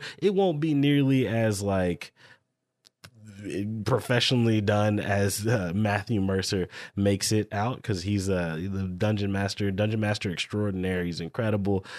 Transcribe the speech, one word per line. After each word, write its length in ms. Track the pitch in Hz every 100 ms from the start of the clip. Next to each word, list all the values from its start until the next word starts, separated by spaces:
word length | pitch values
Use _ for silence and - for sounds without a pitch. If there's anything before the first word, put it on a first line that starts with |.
| - -
It 180 | 190 190
won't 240 | 190 151
be 140 | 160
nearly 520 | 143 143 143 135 135 110
as, 360 | 113 110 98
like, 500 | 98 95 90 85 - _ - - _ _ _ _ _ _ - 117 107 101 101 78 104 110 101
professionally 760 | 123 - 120 - 127 113 110
done 380 | 104 104 107 104
as, 460 | - 101 101 92 107
uh, 260 | 120 90 95
Matthew 440 | 107 101 101 110
Mercer 480 | 95 95 92 98 87 - - 98
makes 360 | 101 98 -
it 160 | 110 101
out, 320 | 101 113 -
'cause 180 | - 95
he's, 280 | 95 101 95
uh, 260 | 92 85 80
the 280 | 95 95 95
Dungeon 440 | 90 107 107 101
Master, 380 | 98 98 - 101
Dungeon 300 | 95 107 110
Master 320 | 104 104 101
Extraordinaire. 720 | 82 - 104 104 92 92 90
He's 180 | 87 82
incredible. 640 | 82 - 110 104 98 95 -